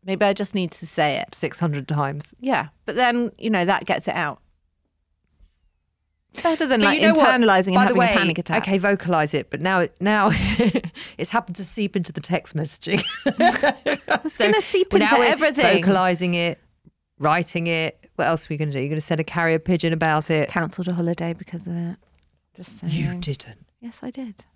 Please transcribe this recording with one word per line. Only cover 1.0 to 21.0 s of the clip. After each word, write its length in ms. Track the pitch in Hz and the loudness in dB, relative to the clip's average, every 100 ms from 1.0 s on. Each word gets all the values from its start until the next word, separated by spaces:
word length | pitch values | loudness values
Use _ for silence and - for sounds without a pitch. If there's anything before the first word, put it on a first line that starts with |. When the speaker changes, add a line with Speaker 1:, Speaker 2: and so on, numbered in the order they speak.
| 151 139 | -2 -2
Speaker 1:
it. 140 | - | -8
Speaker 2:
Six 280 | - 160 - | -8 -8 -2
hundred 260 | 170 143 131 | -2 -2 -4
times. 480 | 147 139 147 - - | -2 -2 -4 -12 -10
Speaker 1:
Yeah, 280 | 254 190 151 _ - | -2 -2 -4 _ -8
but 100 | 208 | 0
then, 340 | 247 240 240 - | 0 2 -4 -4
you 100 | 226 | -2
know, 140 | 202 | 0
that 200 | 175 190 - | 2 0 0
gets 220 | 170 - | -4 -2
it 60 | - | -6
out. 240 | 151 - _ _ _ _ _ _ _ _ _ _ _ _ _ _ _ _ _ _ _ - | -6 -8 _ _ _ _ _ _ _ _ _ _ _ _ _ _ _ _ _ _ _ -4
Better 240 | 339 320 302 | -2 0 0
than, 140 | 247 | 4
Speaker 2:
But 60 | 196 | 4
Speaker 1:
like, 140 | 311 | 4
Speaker 2:
you 80 | 214 | 4
know 60 | |
what? 140 | 220 262 254 | 6 6 6
Speaker 1:
internalizing 280 | 226 190 185 | 4 4 4
and 60 | 185 | 4
Speaker 2:
By 80 | |
the 40 | 196 | 4
Speaker 1:
having 80 | 240 | 4
a 20 | |
Speaker 2:
way, 120 | 233 | 4
Speaker 1:
panic 260 | 208 190 170 | 4 2 -2
attack. 240 | - 202 | -2 -2
Speaker 2:
okay, 120 | 190 196 | 0 0
vocalize 560 | 196 202 165 170 151 | 2 0 0 0 0
it, 160 | 147 - | -2 -4
but 140 | 139 | -4
now, 240 | 175 190 170 _ | 0 0 0 _
now 280 | 190 214 202 | 0 2 2
<laughs> 840 | 165 190 214 233 165 165 - - - | 2 0 2 2 2 -6 -14 -18 -10
it's 140 | 170 | -4
happened 260 | 226 - 175 | -4 -4 -10
to 80 | |
seep 320 | 185 - 196 196 | -8 -4 -2 -2
into 160 | 170 | -4
the 80 | 160 | -8
text 340 | - 175 - | -4 -4 -4
messaging. 480 | 151 151 - - 196 - - | -6 -6 -8 -4 -2 -2 -4
<laughs> 580 | 277 - 339 - 285 - - 285 - 311 | -4 4 2 4 0 0 -4 -4 -2 -4
Speaker 1:
It's 100 | 320 | -2
Speaker 2:
So 100 | - 311 | 0 2
Speaker 1:
gonna 100 | 427 | 2
seep 320 | - 392 370 | 2 0 2
Speaker 2:
now 60 | - 214 | 2 4
Speaker 1:
into 100 | 269 | 4
Speaker 2:
we're 60 | 247 | 4
Speaker 1:
everything. 560 | 294 320 262 247 175 | 2 0 2 4 4
Speaker 2:
vocalizing 520 | 175 190 185 170 180 | 4 4 2 2 0
it, 240 | 175 170 - _ _ _ _ _ _ | 0 -2 -4 _ _ _ _ _ _
writing 500 | 151 165 170 175 170 | 0 2 0 -4 -2
it. 420 | 165 160 - _ - | 0 -2 -6 _ -2
What 100 | 135 | 0
else 180 | 165 - | 0 -4
are 20 | |
we 60 | 147 | -4
gonna 160 | 151 | -4
do? 80 | 139 | -2
You're 80 | 139 | -4
gonna 120 | 156 | -4
send 200 | - 160 | -2 -4
a 40 | |
carrier 340 | 151 175 165 160 | -2 -2 0 0
pigeon 320 | 160 175 170 | 0 0 0
about 380 | 165 160 156 151 | 0 0 0 0
it? 180 | 156 147 | 0 0
Speaker 1:
Cancelled 400 | 180 165 - 180 | -2 -4 -6 -6
a 60 | |
holiday 380 | 175 | -2